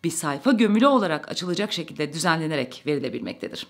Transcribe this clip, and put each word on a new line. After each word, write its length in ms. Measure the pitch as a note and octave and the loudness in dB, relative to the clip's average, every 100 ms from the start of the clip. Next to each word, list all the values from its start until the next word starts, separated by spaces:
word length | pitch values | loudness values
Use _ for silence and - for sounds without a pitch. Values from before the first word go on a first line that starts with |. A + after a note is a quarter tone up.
bir 60 | E3+ | -4
sayfa 420 | - D#3 C#3 B3+ | -4 -4 -2 2
gömülü 360 | A#3 A3 G#3 C4+ | 4 6 6 6
olarak 440 | C4+ F#3+ D3+ - | 6 2 -2 -4
açılacak 420 | - F3+ F3 G3+ | -8 -4 -2 -2
şekilde 400 | - D#3+ C#3 D3+ | -4 -8 -4 -4
düzenlenerek 680 | D#3 E3+ E3 D#3 D3+ B2 - - | -2 0 2 0 -2 -4 -6 -4
verilebilmektedir. 840 | C#3+ B2+ A#2+ F#2+ - - - - | -2 -2 -6 -8 -8 -10 -10 -16